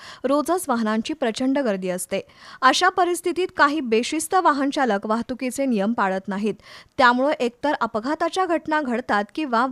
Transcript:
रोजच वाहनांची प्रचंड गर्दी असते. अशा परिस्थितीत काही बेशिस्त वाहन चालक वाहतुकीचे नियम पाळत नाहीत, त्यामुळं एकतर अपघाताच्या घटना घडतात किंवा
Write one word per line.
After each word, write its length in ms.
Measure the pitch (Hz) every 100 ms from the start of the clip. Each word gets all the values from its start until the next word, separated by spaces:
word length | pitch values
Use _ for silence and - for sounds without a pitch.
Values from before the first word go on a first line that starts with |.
| - -
रोजच 400 | 254 285 294 349 311
वाहनांची 460 | 233 214 220 226
प्रचंड 440 | 311 240 214 262 269
गर्दी 300 | 254 196 185
असते. 320 | 180 - 190 - - - -
अशा 280 | 262 269 359
परिस्थितीत 580 | 381 349 349 370 339 359 -
काही 220 | 294 311
बेशिस्त 540 | 254 220 - 311 - 381
वाहन 340 | 339 277 277
चालक 360 | 294 254 202 214
वाहतुकीचे 600 | 220 233 254 262 240 269
नियम 280 | 220 202
पाळत 340 | 233 196 190 190
नाहीत, 260 | 196 208 196 - - - -
त्यामुळं 340 | 247 247 269 311
एकतर 340 | 240 240 285 302
अपघाताच्या 640 | 226 220 233 311 339 359 370
घटना 360 | 320 311 311
घडतात 440 | 277 233 - 208 208 -
किंवा 300 | 302 233 262